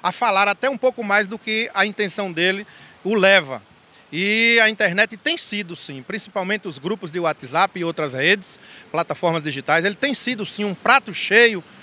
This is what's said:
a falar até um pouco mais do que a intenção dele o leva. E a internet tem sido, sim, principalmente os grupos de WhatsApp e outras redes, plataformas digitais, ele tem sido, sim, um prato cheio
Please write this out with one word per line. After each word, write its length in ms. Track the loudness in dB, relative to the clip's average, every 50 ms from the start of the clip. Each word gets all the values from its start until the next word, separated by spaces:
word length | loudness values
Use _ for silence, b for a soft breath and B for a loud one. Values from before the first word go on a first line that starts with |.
a 100 | -4 -4
falar 360 | -2 0 0 2 2 2 2
até 220 | 2 0 0 -2 -2
um 80 | 0
pouco 260 | 0 0 0 0 -2 -2
mais 240 | 0 0 0 0
do 100 | 0 -6
que 320 | -10 -6 -4 -4 -2 -4 -2 0
a 120 | 0 0
intenção 460 | 0 0 -2 -4 -4 -4 -4 -6 -4
dele 340 | -2 0 0 0 0 -2 -6 B B B B B B B -4
o 100 | -2 2
leva. 480 | 4 6 6 6 6 4 2 -4 -12 -12 _ _ _ b b b b b _
E 480 | -6 -4 -2 0 2 2 4 4 4 4
a 80 | 4 2
internet 480 | 2 2 0 0 2 0 0 0 -4
tem 180 | -6 -4 -4 -4
sido, 400 | -2 -4 -4 -4 -6 -6 -8 -8
sim, 260 | -10 -10 -10 -10 -12
principalmente 640 | -10 -10 -8 -8 -8 -8 -6 -6 -4 -4 -4 -4 -6
os 100 | -8 -10
grupos 340 | -8 -6 -6 -6 -6 -8 -8
de 80 | -6 -2
WhatsApp 580 | -2 -2 -2 -4 -8 -4 0 2 2 2 0
e 60 | -2 -4
outras 300 | -4 -4 -4 -4 -4 -2
redes, 440 | 0 2 2 2 2 0 -6 -12 B B B B B B B
plataformas 520 | -4 -2 -2 -2 -4 -2 0 0 0 0 -2
digitais, 400 | -6 -6 -6 -2 0 2 2 2
ele 120 | 0 -2
tem 180 | -2 -2 -2 -2
sido, 320 | -2 -2 -4 -4 -4 -4
sim, 180 | -6 -4 -4 -4
um 120 | -4 -4
prato 380 | 0 2 4 4 4 4 0 -6
cheio 480 | -8 -2 2 6 6 6 6 4 0 B B B B